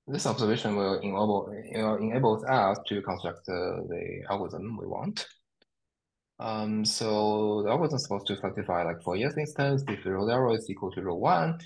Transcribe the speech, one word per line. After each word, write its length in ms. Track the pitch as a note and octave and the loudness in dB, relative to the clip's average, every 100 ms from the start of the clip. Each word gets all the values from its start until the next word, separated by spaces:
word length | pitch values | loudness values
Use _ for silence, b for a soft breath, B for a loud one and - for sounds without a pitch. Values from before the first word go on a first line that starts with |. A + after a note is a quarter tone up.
| - | -6
this 200 | C#3+ C#3 | -2 0
observation 480 | A2 G#2+ A#2+ A2 | 2 4 2 2
will 240 | G2+ G2 F#2+ | 2 2 0
enable, 520 | G2+ G2 G#2+ G2+ - G#2+ - | 0 0 2 2 0 -8 -6
you 80 | A2+ | -2
know, 160 | A2 | 0
enables 500 | G#2+ A2 B2 A#2+ G#2+ | 2 0 4 4 4
us 340 | C3 C3 G2 G2+ - | 4 4 4 2 -2
to 120 | G2+ | -4
construct 440 | G2 F2 F2 - - | -2 -4 -4 -8 -4
the, 400 | F2+ F2+ F2+ E2+ | -2 -2 -4 -6
the 440 | E2+ F2 F2+ - | -6 -6 -8 -4
algorithm 440 | G2+ F2 E2+ G#2+ A2 | -4 -4 -6 -8 -8
we 100 | F#2 | -6
want. 380 | F#2+ D#3 G#3+ - - _ _ _ _ _ _ _ _ _ - | -4 -4 -6 -10 -14 _ _ _ _ _ _ _ _ _ -10
Um, 440 | A2+ A2 G#2+ G#2+ | -6 -2 -2 0
so 800 | G#2+ - A2+ G#2+ G#2+ G#2+ G#2+ G#2 | 0 0 2 4 4 4 2 2
the 60 | G#2 | 2
algorithm 260 | C3+ E3 C3 | 2 2 0
is 60 | |
supposed 220 | - G2+ - | -2 -4 -4
to 100 | G2 | -4
satisfy, 460 | F#2+ G2+ F#2 F2 | -4 -4 -2 0
like, 200 | E2 E2 | 0 -2
for 100 | - | -4
yes 220 | F#2 C3+ D3+ | -2 -2 -2
instance, 480 | D3 - C#3 C#3 C#3 | -4 0 2 2 0
if 180 | G2+ | -4
row 220 | F#2+ F#2+ G#2+ | -2 0 2
zero 280 | A#2+ B2+ | 2 4
is 140 | A2 - | 2 -2
equal 220 | F#2+ F#2+ | -6 -6
to 100 | - | -4
row 120 | F#2+ | -4
one, 440 | E2+ C3 F3 E3 E3 | 0 4 4 2 -2